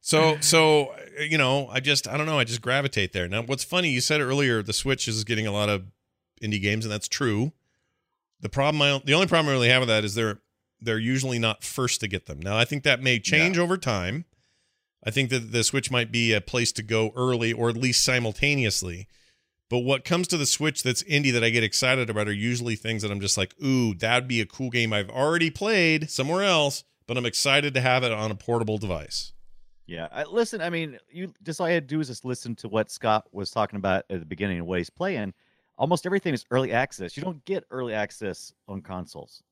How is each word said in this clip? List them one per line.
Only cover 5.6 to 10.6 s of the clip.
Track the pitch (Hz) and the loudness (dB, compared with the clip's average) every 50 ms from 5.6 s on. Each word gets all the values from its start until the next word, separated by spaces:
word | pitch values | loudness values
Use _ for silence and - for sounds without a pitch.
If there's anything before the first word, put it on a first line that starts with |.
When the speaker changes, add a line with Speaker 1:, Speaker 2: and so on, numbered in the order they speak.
| 104 104 | 0 0
Speaker 1:
of | 104 98 92 95 _ _ _ _ _ _ _ _ _ _ | 0 -2 -4 -10 _ _ _ _ _ _ _ _ _ _
indie | 113 107 107 101 | -6 -4 -2 0
games, | 95 104 104 110 110 | 0 0 0 0 -2
and | 110 | -4
that's | 104 104 - - | -6 -6 -6 -6
true. | - - 143 120 107 104 123 156 - _ _ _ _ _ _ _ _ _ _ _ _ _ _ _ _ _ | -4 0 0 2 2 2 0 -2 -4 _ _ _ _ _ _ _ _ _ _ _ _ _ _ _ _ _
The | - 101 | -10 -4
problem, | - 139 139 147 156 151 | -2 0 2 2 2 4
I, | 143 143 143 139 - | 4 4 2 2 2
the | 135 | 2
only | 143 165 196 | 4 4 4
problem | 165 175 165 156 147 | 4 4 2 4 4
I | |
really | 139 131 120 120 | 2 4 6 6
have | 127 127 | 6 6
with | 127 117 | 4 4
that | 110 107 107 | 2 2 2
is | 104 98 | 0 0
they're, | 117 113 107 101 - _ _ _ _ | 0 0 -2 -2 -6 _ _ _ _